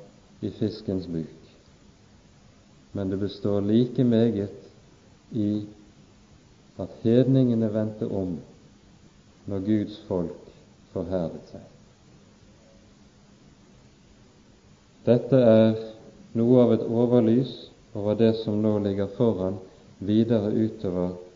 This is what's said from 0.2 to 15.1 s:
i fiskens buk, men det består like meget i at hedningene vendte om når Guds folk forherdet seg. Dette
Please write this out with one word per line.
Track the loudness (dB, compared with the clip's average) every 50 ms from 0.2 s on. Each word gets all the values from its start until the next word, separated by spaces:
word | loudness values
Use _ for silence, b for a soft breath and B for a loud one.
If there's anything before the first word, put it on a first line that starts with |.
| -20 _ -16 -10
i | -10 -10 -6
fiskens | -4 -6 -6 -6 -8 -8 -6 -6 -6 -6
buk, | -6 -8 -8 -8 -8 -14 -20 -20 -20 -20 -20 _ _ _ _ _ -20 _ _ -20 _ _ -20 _ -20 -20 _ -20 -20 -20 -20 _ -20 -20 -20 -20 _ -8
men | -6 -6 -4
det | -4 -4
består | -4 -6 -8 -6 -4 -2 -2 -2
like | 0 2 2 2 2 2 0 -2 0
meget | 2 2 2 2 2 0 -2 -6 -6 -10 -16 -20 -20 -20 -20 -20 -20 -20 _ _ -20 -20 -20 _ -10
i | -6 -4 -2 -2 -2 -4 -6 -10 -16 -20 -20 -20 _ -20 -20 -20 -20 -20 -20 _ -20 -20 _ _ _ _ _ -20 _ -12
at | -12 -12 -12 -4 0
hedningene | 2 4 4 4 4 4 2 2 2 2 0 0 -2 -2
vendte | -2 -4 -4 -4 -8 -8
om | -6 -4 -4 -4 -6 -6 -10 -12 -18 -20 -20 -20 -20 -20 -20 _ -20 -20 -20 -20 -20 _ -20 _ _ _ _ -10
når | -8 -6 -4 -2
Guds | 0 0 0 -2 -4 -10 -16 -8
folk | -6 -4 -4 -4 -6 -8 -14 -20 -20 -20 -20 -20 -20 -20 _ -20 _ -10
forherdet | -8 -6 -4 -4 -4 -4 -6 -8 -12 -18 -18
seg. | -20 -20 -20 -20 -20 -20 -20 -20 _ _ _ -20 -20 -20 -20 -20 _ _ -20 -20 -20 -20 -20 -20 -20 -20 _ -20 -20 _ -20 -20 _ _ _ _ -20 _ -20 -20 -20 _ -20 -20 -20 -20 -20 -20 _ _ _ -20 -20 _ -20 -20 _ _ _ -20 -20 _ _ -20 -20 _ _ _ _ _ 2
Dette | 2